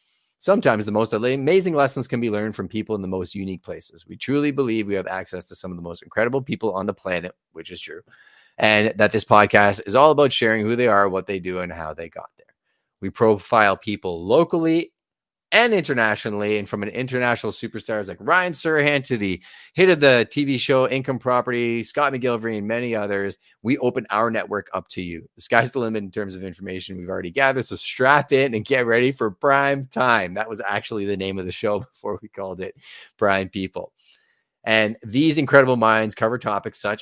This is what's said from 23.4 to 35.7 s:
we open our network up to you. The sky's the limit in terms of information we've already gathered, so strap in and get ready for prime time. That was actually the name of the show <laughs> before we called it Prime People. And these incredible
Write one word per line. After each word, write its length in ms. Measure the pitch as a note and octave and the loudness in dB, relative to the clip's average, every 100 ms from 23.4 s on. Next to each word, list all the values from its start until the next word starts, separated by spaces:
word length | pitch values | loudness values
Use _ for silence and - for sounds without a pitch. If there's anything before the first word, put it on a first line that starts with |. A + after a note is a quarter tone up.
| _ _ | _ _
we 160 | A2+ C#3 | -4 0
open 260 | B2+ B2 G#2+ | 0 -2 -2
our 180 | G#2+ A#2 | 0 0
network 380 | A2 G2 G2+ - F#2+ | 0 -4 -6 -6 -10
up 120 | - | -8
to 120 | - | -10
you. 260 | F2+ E2 - _ | -10 -10 -16 _
The 60 | |
sky's 300 | - A#2 A#2+ | 0 2 2
the 80 | C3 | -2
limit 240 | A2+ A2 | -4 -4
in 80 | G2 | -6
terms 240 | G#2+ G2 F#2 | -8 -10 -10
of 80 | |
information 540 | F#2+ F2 F#2+ F#2 F#2 F#2 | -12 -12 -10 -10 -10 -12
we've 120 | F2+ | -8
already 220 | F#2+ F2+ | -8 -6
gathered, 340 | G#2+ C3+ C3 - | 0 0 0 -4
so 120 | G2 | -8
strap 540 | - - C3 D3 C#3 | -10 0 4 4 4
in 220 | C3+ C3+ | 2 2
and 100 | A2 | -2
get 220 | - C3+ A#2 | 0 0 2
ready 260 | A#2 B2+ | 2 2
for 200 | C3+ A2 | 0 -4
prime 560 | F#2 C#3+ C#3 C#3 C#3 C3+ | -2 2 2 2 -2 -6
time. 480 | - B2+ A2+ F2+ F#2+ | -2 2 2 0 -6
That 140 | A2+ | -6
was 120 | G#2+ | -8
actually 420 | G2+ G#2 - A2 G2+ | -6 -6 -6 -6 -4
the 120 | G2 | -4
name 220 | F#2+ F#2+ | -4 -6
of 80 | F2+ | -8
the 40 | |
show 280 | - G#2+ G2+ | -6 -4 -4
<laughs> 140 | - | -6
before 260 | _ G#2 F#2+ | _ -10 -10
we 60 | G#2+ | -12
called 340 | - F#2+ F#2 | -12 -10 -8
it 140 | F#2 - - - - _ | -12 -12 -20 -20 -20 _
Prime 320 | G#2 G2 F#2+ | 2 2 0
People. 420 | G2+ F#2+ F2+ F2+ _ _ _ _ _ _ _ - | -6 -8 -8 -14 _ _ _ _ _ _ _ 0
And 320 | A2 G#2+ A2 | 2 2 -2
these 340 | A2 A#2+ D#3+ D3+ | -4 2 2 2
incredible 400 | C3+ C#3+ C3 | 6 6 6